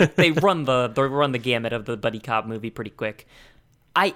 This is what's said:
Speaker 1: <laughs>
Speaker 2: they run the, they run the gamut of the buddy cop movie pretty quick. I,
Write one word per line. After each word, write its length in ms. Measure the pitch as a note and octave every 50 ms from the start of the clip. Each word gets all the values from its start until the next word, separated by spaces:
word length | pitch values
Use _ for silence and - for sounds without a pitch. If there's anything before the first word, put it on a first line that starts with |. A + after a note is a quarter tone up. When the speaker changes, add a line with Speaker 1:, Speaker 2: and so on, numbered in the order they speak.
| F3
Speaker 1:
<laughs> 100 | D#3+ -
Speaker 2:
they 160 | - F#3 E3+
run 320 | D#3 D#3+ D#3+ G3+ F#3 E3 D3
the, 240 | C3+ C3 B2+ B2 A#2
they 140 | A2 B2+
run 320 | C3+ C3+ C3+ C#3+ D3 C#3 B2+
the 60 | A#2+
gamut 340 | A2+ B2+ A#2+ A#2 A2+ A2+ A#2
of 100 | A2+ G#2
the 140 | A2 A#2 A2
buddy 220 | G#2+ A#2 G#2+ G#2+
cop 260 | - - A2+ A2 A2
movie 240 | A2 A2+ A2 G#2+ A2+
pretty 220 | - - A2+ G#2
quick. 360 | - - A#2 G#2+ G#2+ - - _ - - - - _ _ _ _ _ _ _ _ - E3+
I, 180 | F#3+ G3 -